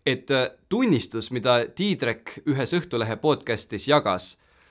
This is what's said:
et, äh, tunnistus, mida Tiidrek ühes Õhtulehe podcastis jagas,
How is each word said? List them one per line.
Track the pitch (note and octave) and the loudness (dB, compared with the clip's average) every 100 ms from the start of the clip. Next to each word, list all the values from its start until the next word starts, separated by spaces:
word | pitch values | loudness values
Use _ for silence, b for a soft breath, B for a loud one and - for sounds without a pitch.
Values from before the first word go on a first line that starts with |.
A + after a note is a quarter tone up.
| C#3 | -2
et, | B2+ - | -2 0
äh, | C3+ B2 - - | 0 0 -4 -4
tunnistus, | F#3+ B3 B2+ - A2+ - | 2 4 2 0 -6 -4
mida | B2 B2 A#2+ A#2 | -2 2 2 2
Tiidrek | - G3+ E3 B2 A2+ - - D3+ | -2 -2 0 -2 -4 -8 -8 -2
ühes | C#3 A#2+ | -2 0
Õhtulehe | F3 E3 A#2+ A2 A2 | -2 -2 -4 -2 -2
podcastis | D3+ C#3+ - G#2+ - G2+ C3 | 0 0 -2 -6 -4 -6 0
jagas, | D3 G#2 F#2 - - b b b | 2 2 -2 -4 -14 b b b